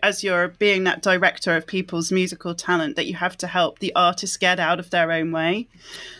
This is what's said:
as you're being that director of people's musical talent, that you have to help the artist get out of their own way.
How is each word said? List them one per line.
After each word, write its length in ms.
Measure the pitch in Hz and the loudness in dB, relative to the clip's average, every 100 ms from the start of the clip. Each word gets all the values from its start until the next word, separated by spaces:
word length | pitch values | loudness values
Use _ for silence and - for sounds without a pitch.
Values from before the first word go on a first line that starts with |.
as 220 | 202 196 | 0 0
you're 240 | 196 180 180 | 0 2 0
being 360 | - 208 190 | 2 2 4
that 180 | 185 175 | 2 0
director 520 | 196 180 185 - 190 165 | 2 4 2 0 0 0
of 100 | - | 0
people's 440 | 190 185 170 165 | -4 -2 -4 0
musical 440 | 185 185 175 180 | 0 0 -4 -10
talent, 420 | 170 - 175 151 - | -6 -2 0 0 -4
that 100 | - | -4
you 80 | |
have 220 | 175 180 180 | -4 -4 -4
to 80 | 180 | -4
help 340 | 185 165 - | 0 0 -2
the 120 | 190 | -2
artist 460 | - 175 180 196 - | 2 2 2 -4 -2
get 180 | 185 180 | 0 2
out 200 | 165 175 | 0 -2
of 120 | 175 | 0
their 220 | 175 165 | 0 2
own 200 | 165 165 | 0 -2
way. 340 | 160 165 202 240 - - - - | 0 0 0 -4 -16 -20 -18 -18